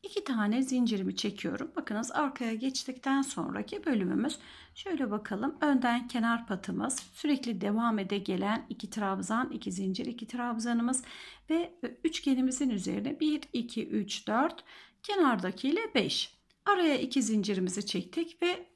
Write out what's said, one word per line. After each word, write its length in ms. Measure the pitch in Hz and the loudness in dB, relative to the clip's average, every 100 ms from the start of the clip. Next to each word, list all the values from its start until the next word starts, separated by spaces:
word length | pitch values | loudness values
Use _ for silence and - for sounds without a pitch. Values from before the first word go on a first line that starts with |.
İki 220 | 392 - | -6 -6
tane 380 | 392 233 208 233 | -2 0 2 2
zincirimi 540 | 262 254 233 208 190 190 | 2 2 2 2 0 -2
çekiyorum. 560 | 208 196 - - - - | -4 -2 -4 -4 -4 -6
Bakınız, 340 | - 214 233 | -4 -4 -2
arkaya 440 | - 294 277 233 | 0 -2 -2 -4
geçtikten 680 | 220 262 262 - 262 269 269 | -2 -2 -2 -6 -6 2 2
sonraki 640 | 269 - - - 208 415 - | 2 -2 -4 -4 -6 -4 0
bölümümüz. 520 | 220 185 - 254 - - - - | 2 2 2 0 -2 -12 -20 -20
Şöyle 360 | - 392 339 254 | -12 -4 -2 0
bakalım. 480 | 208 208 202 262 - | -2 -4 -2 -2 0
Önden 480 | 302 269 247 240 247 | 4 4 4 2 0
kenar 380 | 240 226 233 - | 0 2 0 0
patımız, 500 | 185 196 185 226 - - | -4 -2 -2 0 -2 -8
sürekli 480 | - 294 285 240 196 | -4 0 2 0 -2
devam 380 | 202 214 233 220 | 0 2 2 2
ede 200 | 190 202 | 0 -2
gelen 480 | 196 185 196 220 - | 0 0 0 -2 -4
iki 220 | - - | -10 -8
trabzan, 600 | 220 202 190 190 220 262 | -4 -2 -2 0 0 0
iki 220 | 220 - | -4 -6
zincir, 340 | 180 190 180 - | -2 -2 -2 -4
iki 200 | 233 220 | -6 -8
trabzanımız 760 | 247 240 226 233 233 240 262 - - - - - | -4 -2 -2 0 2 2 0 -4 -16 -18 -20 0
ve 240 | 320 349 - 240 - | 0 0 -6 -8 -2
üçgenimizin 680 | 320 - - 262 254 - 277 | -2 0 2 4 4 2 2
üzerine 500 | 202 185 196 220 - | 2 0 -2 -2 0
bir, 200 | 311 302 - | 0 0 -2
iki, 360 | 240 233 - - | -6 -4 -4 -2
üç, 380 | 220 202 - - | -2 -2 -6 -2
dört, 380 | 220 311 339 - - - _ | 2 2 -2 -18 -20 -20 _
kenardakiyle 920 | - 403 294 220 185 185 269 339 453 | -4 4 4 4 0 -2 0 0 2
beş. 440 | 285 190 - - _ _ _ | 2 2 0 -4 _ _ _
Araya 340 | - 392 330 269 | 2 4 6 4
iki 240 | 247 277 | 2 2
zincirimizi 640 | 214 220 202 190 185 190 202 | 2 2 2 0 0 -2 -2
çektik 560 | 190 180 - 330 - | -4 -2 -4 -4 0
ve 240 | 349 359 - | 0 0 -6